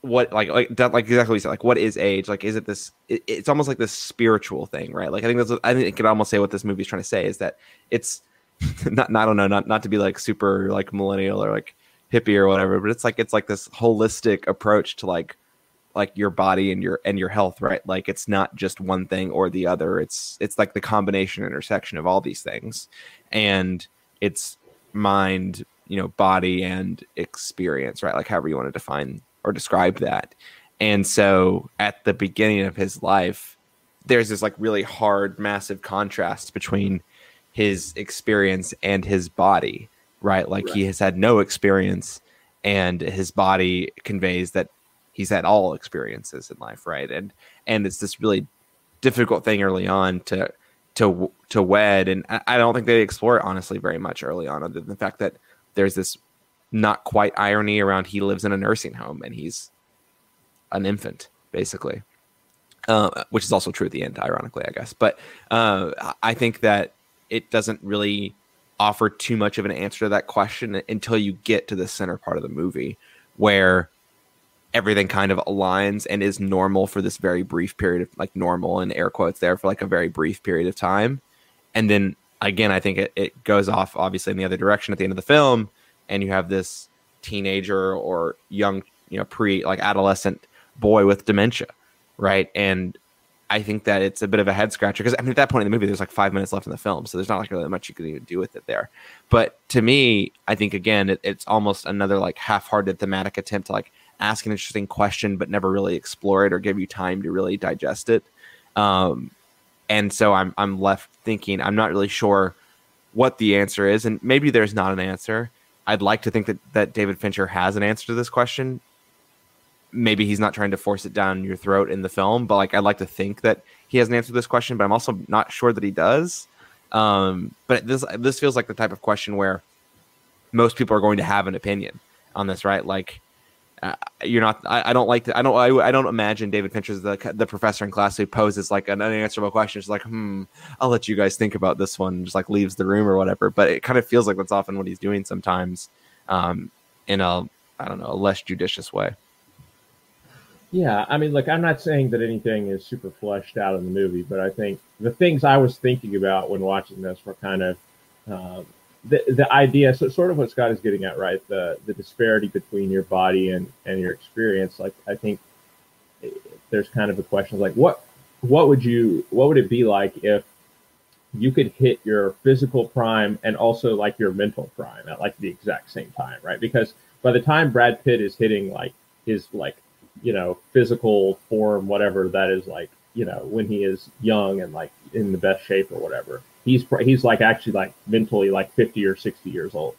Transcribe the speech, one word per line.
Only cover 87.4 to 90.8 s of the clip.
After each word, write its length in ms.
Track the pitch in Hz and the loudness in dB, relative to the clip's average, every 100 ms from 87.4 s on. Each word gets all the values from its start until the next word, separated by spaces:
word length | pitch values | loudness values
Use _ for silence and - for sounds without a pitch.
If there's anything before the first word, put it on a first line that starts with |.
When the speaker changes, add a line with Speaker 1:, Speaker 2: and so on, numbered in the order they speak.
| 98 98 95 98 95 | -2 -2 -2 -2 0
Speaker 1:
or 420 | 95 - 87 85 - _ | -2 -4 -2 -4 -6 _
young, 320 | 98 101 98 - _ _ | -2 0 -2 -10 _ _
you 80 | 98 | -8
know, 80 | |
pre, 400 | 98 - 107 95 | -8 -2 0 0
like, 140 | - 95 | 0 -2
adolescent 680 | 101 101 98 95 98 - _ _ _ | 0 2 2 2 -2 -6 _ _ _
boy 300 | - | -2